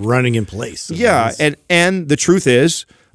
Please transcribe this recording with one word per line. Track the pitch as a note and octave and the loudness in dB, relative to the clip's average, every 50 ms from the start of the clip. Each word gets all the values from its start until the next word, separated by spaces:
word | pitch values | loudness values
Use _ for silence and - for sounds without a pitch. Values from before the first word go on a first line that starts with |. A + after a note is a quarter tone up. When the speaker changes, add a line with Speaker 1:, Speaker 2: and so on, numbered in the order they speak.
| G#2 | 0
Speaker 1:
running | A2 B2 B2+ B2 B2 A#2 | 0 0 2 2 0 0
in | A2+ G#2 | -2 -2
place. | - F#2 G2+ A#2+ - - - - - | -4 -8 -10 -10 -10 -12 -14 -12 -10
I | E3 | -4
mean, | E3+ | 0
Speaker 2:
Yeah, | A#3+ A#3 F3+ C3 A2+ A2+ | 0 2 2 2 0 -2
Speaker 1:
it's | A#2 - | -2 -2
Speaker 2:
and, | D3+ D3+ C3+ - _ _ | -2 -2 -2 -6 _ _
and | F3+ E3+ E3+ F#3 F#3+ F#3+ E3+ C#3+ | 0 2 2 2 0 -2 -2 -2
the | D3 | -2
truth | - - - F3 G3 - C#3 | 0 2 2 2 2 4 2
is, | B2 A#2+ C#3+ E3 E3 - - - _ _ _ _ | 4 4 4 2 0 -4 -8 -14 _ _ _ _